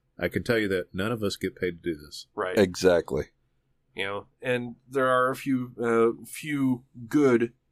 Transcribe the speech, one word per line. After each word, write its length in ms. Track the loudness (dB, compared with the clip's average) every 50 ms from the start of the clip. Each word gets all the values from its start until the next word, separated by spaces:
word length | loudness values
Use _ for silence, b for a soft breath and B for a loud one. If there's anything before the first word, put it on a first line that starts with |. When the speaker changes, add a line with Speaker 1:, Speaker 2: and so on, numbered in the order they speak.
| _ _ _ -6
Speaker 1:
I 100 | -6 -4
can 140 | -4 -4 -2
tell 140 | 0 0 0
you 100 | 0 0
that 240 | -2 -2 -4 -6 -6
none 180 | -4 -4 -4
of 100 | -4 -4 -4
us 120 | -4 -4
get 200 | -4 -6 -8 -6
paid 280 | -4 -6 -6 -6 -6 -6
to 80 | -8 -8
do 20 |
this. 320 | -8 -10 -16 -18 -18 -18 _ _
Speaker 2:
Right. 220 | -6 -6 -2 2 2
Speaker 3:
Exactly. 680 | 2 2 2 2 4 4 4 4 2 0 -4 -6 -6 -6 _ _ _ _ _ _ _ _ _ _ _ _ -10
Speaker 2:
You 80 | -8 -6
know, 220 | -6 -6 -8 -12 _ _ _
and 340 | -6 -4 -4 -4 -4 -8 -14 -16 _ -6
there 180 | -2 0 2 2
are 220 | 4 2 2 0
a 60 | -2
few, 380 | -4 -2 -2 -2 -2 -2 -6 -6 -4
uh, 420 | -2 2 4 4 4 4 2 -2 -8
few 580 | -16 -16 -12 -8 -4 -2 0 2 2 0 0 -4 _ -20 -18 -6 0
good 460 | 2 4 6 6 6 4 2 0 -4 _ _ _